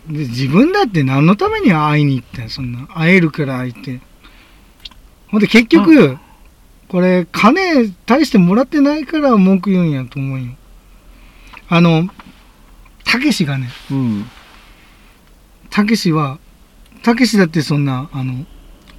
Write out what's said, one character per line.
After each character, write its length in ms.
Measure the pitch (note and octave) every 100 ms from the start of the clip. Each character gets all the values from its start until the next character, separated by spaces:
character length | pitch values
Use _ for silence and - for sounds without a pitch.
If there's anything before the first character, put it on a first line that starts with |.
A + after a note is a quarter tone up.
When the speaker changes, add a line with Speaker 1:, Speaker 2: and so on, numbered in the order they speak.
| D#3+
Speaker 1:
で、 100 | D3+
自 280 | C#3 A#2+ C3+
分 240 | E3 D4
だ 100 | G4+
っ 40 | D#4+
て 160 | F3
何 220 | C3 C3+ D#3
の 100 | G#3
た 140 | G4+
め 120 | A4
に 100 | F4
会 300 | D#3+ D3+ D3
い 40 | D3
に 100 | C3
行 80 |
っ 40 | -
た 100 | A#2
ん 40 |
や、 60 | A2+
そ 120 | -
ん 100 | B2
な。 140 | A#2+ C#3+
会 220 | E3 D#3+ F#3+
え 60 |
る 100 | E3
か 140 | - C#3
ら 120 | B2+
会 100 | B2+
い 40 |
て。 280 | A#2 - B2+ - _ - - _ _ _ _ - - - _ _
ほ 80 | G#3+
ん 20 |
で、 80 | G3+
結 180 | A3 A#3
局、 240 | E4 G#3
Speaker 2:
う 160 | D4+ D3+
ん。 100 | C3 - - - _ _ _ _
Speaker 1:
こ 120 | F3+
れ、 260 | F#3 F3+ F3
金 560 | - G#3 E4+ F#4+ D4+ A3+ F3+ -
大 200 | B3+ C#4
し 40 |
て 60 | G#3
も 180 | F3 G#3+
ら 80 |
っ 20 | C4+
て 160 | D4+
な 140 | C#4 D4+
い 100 | C4+
か 140 | D#4
ら 180 | C#4+ A3
文 240 | F#3 F#3+
句 80 | G3
言 120 | F#3
う 20 |
ん 80 | E3+
や 120 | C3+
と 160 | B2 C#3
思 160 | C3+ C3+
う 40 |
よ。 120 | B2 B2 - - _ - - - - - - - -
あ 100 | E3+
の、 300 | E3+ D#3+ F3+ - - - - _ - - - _ -
た 120 | A#3+
け 120 | D4
し 140 | - D3
が 120 | C3+
ね、 120 | B2 - -
Speaker 2:
う 40 |
ん。 320 | C#3 B2 G#2 A2+ - - - - - _ _ - _ _ _ _ _ -
Speaker 1:
た 160 | - G#3
け 100 | A3
し 160 | F3+
は、 260 | D#3 C#3+ C#3+ _ _ _ _ - -
た 140 | - A#3
け 100 | B3+
し 120 | G3+
だ 80 | F3
っ 20 |
て 140 | E3
そ 160 | C#3 D3
ん 80 | C#3+
な、 240 | B2+ C#3
あ 120 | C#3+
の、 220 | C3 B2+ - - - - -